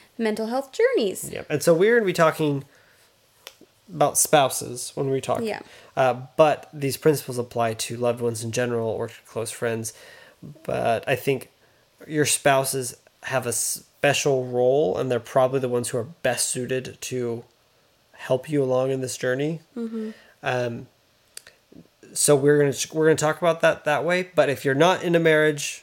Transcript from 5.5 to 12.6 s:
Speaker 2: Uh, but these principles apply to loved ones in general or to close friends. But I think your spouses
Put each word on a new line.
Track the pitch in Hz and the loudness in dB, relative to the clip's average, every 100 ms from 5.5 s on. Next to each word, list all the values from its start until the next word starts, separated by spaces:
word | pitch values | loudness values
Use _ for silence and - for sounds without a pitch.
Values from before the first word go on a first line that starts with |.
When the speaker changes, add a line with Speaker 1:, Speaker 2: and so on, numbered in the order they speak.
| 202 - - - - | -6 -10 -20 -12 0
Speaker 2:
Uh, | 131 123 131 - | 0 0 -8 2
but | 156 139 - | 4 4 -6
these | 151 139 123 | -6 -6 0
principles | 156 139 - 123 | 2 2 -2 -8
apply | 117 120 117 | -6 -2 -2
to | 110 - 117 | -2 -8 -4
loved | 120 120 | -2 -2
ones | 120 113 | -4 -4
in | 117 | -6
general | 113 123 117 113 | -4 -2 -2 -2
or | 104 113 | -4 -6
to | - - | -10 -12
close | 117 117 | -8 -8
friends. | - 120 113 110 - - - - _ - 147 | -6 -4 -4 -6 -12 -20 -20 -20 _ -20 -16
But | - 127 120 113 - | -8 -4 0 -2 -2
I | 131 | -4
think | - 131 - _ _ _ _ _ - | -2 -4 -6 _ _ _ _ _ -8
your | 151 143 | -2 0
spouses | - 143 135 | 2 2 2